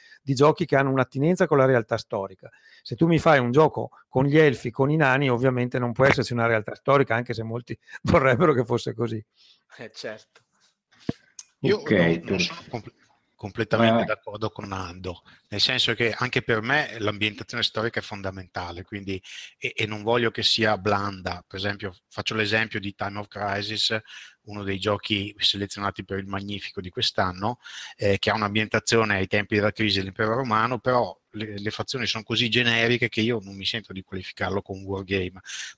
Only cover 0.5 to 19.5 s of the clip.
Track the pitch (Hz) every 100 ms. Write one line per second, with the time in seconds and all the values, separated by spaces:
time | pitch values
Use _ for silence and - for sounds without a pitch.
0.5 | 151 160 139 139 131 123 135 156 185 175
1.5 | 143 131 123 - 113 - 107 98 95 -
2.5 | _ _ _ - 123 165 160 165 143 120
3.5 | 135 156 117 117 - _ 131 139 151 151
4.5 | 143 123 120 139 160 139 131 139 120 131
5.5 | 123 123 127 123 113 135 139 110 120 117
6.5 | 110 104 - - 139 131 117 120 110 113
7.5 | 117 - 117 _ - - 170 135 117 165
8.5 | 123 117 120 - 113 117 110 - _ _
9.5 | _ _ - 110 - 120 107 _ _ _
10.5 | _ _ _ _ _ - - _ - -
11.5 | _ - 208 - 98 85 85 - 92 90
12.5 | - - 117 - _ _ _ _ - 104
13.5 | 113 110 110 113 113 110 110 - 104 107
14.5 | - 101 95 90 92 90 85 _ - -
15.5 | 104 - 127 - 113 117 - 123 127 120
16.5 | 110 113 147 143 117 107 101 107 101 -
17.5 | 120 - 110 113 107 - 101 95 95 90
18.5 | 95 87 85 - 104 98 95 - - -